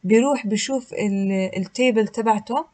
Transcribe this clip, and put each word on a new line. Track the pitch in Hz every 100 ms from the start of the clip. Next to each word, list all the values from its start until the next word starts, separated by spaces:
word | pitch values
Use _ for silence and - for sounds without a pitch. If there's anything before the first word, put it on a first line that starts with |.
بيروح | 185 220 269 269 220
بيشوف | 208 - 269 247
ال-، | - 208 196 196 190 190 -
التيبل | 185 - 254 226 208
تبعته | - 226 220 - 247 330